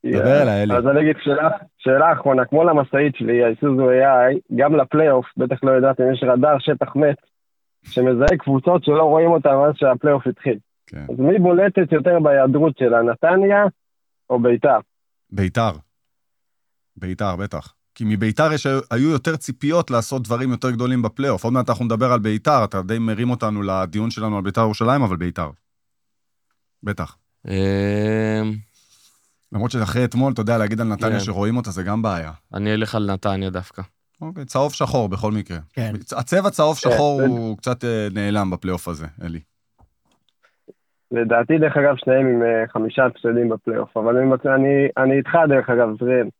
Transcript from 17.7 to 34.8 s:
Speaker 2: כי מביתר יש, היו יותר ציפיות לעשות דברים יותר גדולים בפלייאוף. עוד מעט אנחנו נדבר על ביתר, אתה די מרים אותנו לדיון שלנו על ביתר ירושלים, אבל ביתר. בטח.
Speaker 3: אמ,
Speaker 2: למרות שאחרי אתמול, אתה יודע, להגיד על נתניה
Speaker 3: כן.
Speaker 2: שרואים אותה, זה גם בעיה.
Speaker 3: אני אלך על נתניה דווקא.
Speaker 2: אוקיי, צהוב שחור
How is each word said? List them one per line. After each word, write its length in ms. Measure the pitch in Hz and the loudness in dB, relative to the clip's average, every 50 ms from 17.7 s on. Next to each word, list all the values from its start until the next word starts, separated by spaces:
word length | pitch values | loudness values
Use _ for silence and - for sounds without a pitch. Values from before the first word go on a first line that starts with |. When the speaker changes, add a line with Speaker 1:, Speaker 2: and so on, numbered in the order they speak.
| _ _ _ _ _ | _ _ _ _ _
Speaker 2:
כי 80 | - 120 | -6 -2
מביתר 460 | 107 107 95 110 110 107 - 156 156 156 | -2 0 0 0 -2 0 2 0 0 0
יש, 140 | 147 - 139 135 135 - _ | -2 -2 -2 -2 -2 -2 _
היו 180 | 120 120 139 156 | -2 0 0 0
יותר 260 | 160 131 - 165 160 | 0 0 -2 -4 -4
ציפיות 560 | 147 - - 127 _ - 143 160 175 160 - | -4 -8 -12 -10 _ -4 0 0 0 0 0
לעשות 320 | 127 117 107 - 135 131 117 | -2 -2 -2 -2 -6 -8 -4
דברים 280 | 98 120 120 131 131 | -4 -4 -2 -2 -4
יותר 200 | 123 107 - 127 | -4 -2 -4 -4
גדולים 300 | 120 113 123 123 127 123 | -2 -2 -2 -2 -2 -2
בפלייאוף. 420 | 113 107 - - 139 139 113 92 - | -2 -4 -4 -4 -2 -2 -2 -2 -2
עוד 100 | 117 127 | -2 -2
מעט 160 | 127 120 - | 0 0 -2
אנחנו 160 | 117 - 120 | -2 -2 -2
נדבר 260 | 113 117 110 131 123 | -2 0 0 0 0
על 80 | 123 117 | 0 0
ביתר, 440 | 104 110 107 104 _ 151 147 131 110 | 0 -2 -4 -2 _ 2 2 2 2
אתה 180 | 101 - 98 | 0 -4 -6
די 180 | 90 92 113 113 | -4 -4 -4 -4
מרים 300 | 113 113 107 101 120 123 | -2 -4 -2 -2 -2 -2
אותנו 320 | 123 - 117 107 104 104 | -2 -2 -4 -4 -4 -4
לדיון 480 | 101 98 95 95 92 87 76 104 110 117 | -4 -2 -2 -2 -4 -4 -4 -4 -4 -4
שלנו 280 | - 110 107 107 104 | -6 -6 -4 -4 -4
על 60 | 101 92 | -2 -4
ביתר 180 | 101 92 117 | -2 0 0
ירושלים, 400 | 113 110 104 - 113 120 135 143 | 0 0 0 0 0 0 2 2
אבל 160 | 127 98 92 | 0 -2 -2
ביתר. 320 | 80 87 87 82 - 82 73 71 _ _ _ _ _ _ _ _ _ _ _ _ _ _ _ _ _ _ _ _ _ _ _ _ _ - | -4 -4 -6 -6 -6 -10 -10 -10 _ _ _ _ _ _ _ _ _ _ _ _ _ _ _ _ _ _ _ _ _ _ _ _ _ -10
בטח. 340 | 101 101 - 85 - - _ _ _ _ _ _ | -10 -8 -8 -10 -12 -12 _ _ _ _ _ _
Speaker 3:
אמ, 1040 | - 95 95 95 98 98 98 101 101 104 104 104 107 107 110 110 110 107 107 107 107 107 107 107 _ _ _ _ _ _ _ _ _ _ _ _ _ _ _ _ _ | -6 -4 -2 0 0 0 0 -2 -2 -2 -2 -2 -2 -2 -2 -2 -2 -2 -2 -4 -4 -6 -8 -12 _ _ _ _ _ _ _ _ _ _ _ _ _ _ _ _ _
Speaker 2:
למרות 200 | - 101 113 123 | -6 -6 -4 -4
שאחרי 340 | - 120 107 95 - 120 127 | -4 -4 -4 -2 -2 -2 -2
אתמול, 280 | 117 - 123 131 139 123 | 0 0 -2 -2 0 -2
אתה 80 | 117 | -2
יודע, 160 | 107 110 117 | -2 -2 0
להגיד 240 | 113 107 101 113 107 | 0 0 -2 -2 -4
על 60 | 117 | -4
נתניה 240 | 113 104 - - 113 107 | -4 -4 -4 -4 -2 -2
Speaker 3:
כן. 60 | 101 | -4
Speaker 2:
שרואים 380 | 98 107 95 95 101 107 117 | -4 -6 -4 -4 -2 -2 -2
אותה, 140 | 123 - 107 | -4 -6 -6
זה 120 | 82 92 90 | -8 -8 -6
גם 180 | 95 104 113 | -4 -4 -4
בעיה. 300 | 110 110 95 85 80 78 80 - _ _ - | -2 -4 -4 -4 -8 -10 -14 -18 _ _ -10
Speaker 3:
אני 200 | 98 104 107 107 | -6 -4 -2 -2
אלך 220 | 107 110 107 - | -2 -2 -4 -4
על 160 | 110 104 101 | -4 -4 -4
נתניה 380 | 98 95 - 104 98 95 98 95 | -4 -4 -4 -4 -4 -2 -6 -6
דווקא. 320 | 92 92 90 - _ - 95 _ _ _ _ _ _ _ | -6 -8 -10 -12 _ -18 -18 _ _ _ _ _ _ _
Speaker 2:
אוקיי, 240 | 156 160 185 165 139 | -16 -14 -14 -14 -16
צהוב 280 | 127 - 131 139 147 143 | -8 -4 -2 -2 -2 -2
שחור 360 | - | -6